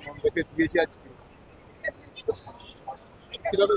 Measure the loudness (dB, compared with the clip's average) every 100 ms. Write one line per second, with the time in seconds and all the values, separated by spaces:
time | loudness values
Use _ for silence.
0 | -2 -2 0 0 -2 0 2 2 2 -2
1 | -20 -20 -20 -20 -20 -20 -20 -10 -8 -8
2 | -12 -8 -6 -6 -10 -18 -20 -16 -14 -14
3 | -16 -20 -14 -8 -2 4 4